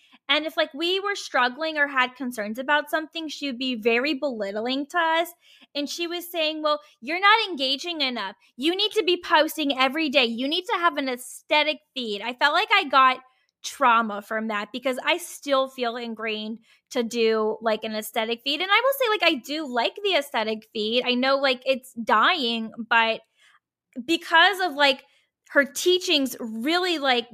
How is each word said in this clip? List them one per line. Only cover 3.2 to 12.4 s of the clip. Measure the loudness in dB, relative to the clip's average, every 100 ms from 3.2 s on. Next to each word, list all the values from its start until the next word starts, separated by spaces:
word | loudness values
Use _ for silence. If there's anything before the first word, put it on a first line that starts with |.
| -10
she | -8 -8
would | -4
be | -4 -2
very | 2 2 0
belittling | -2 -4 -4 -6 -4 -4 -4 -2
to | 0
us. | 2 2 0 -6 _ _ _
And | -8 -6
she | -6 -6
was | -6 -6
saying, | -4 -4 -2
"Well, | -2 -2 -6 _
you're | -8 2
not | 4 4 2
engaging | -2 -2 -2 -4 -4
enough. | -4 -4 -8 -10 _ -4
You | -2 0
need | 0
to | 0
be | 0 0
posting | 2 2 2 0 -2 2
every | 0 2 2
day. | 2 2
You | 0 -4
need | -4 -2
to | 0
have | 0 0
an | -4
aesthetic | -6 -10 -12 0 2 2 -2 _
feed." | -8 -6 -6
I | -6
felt | 0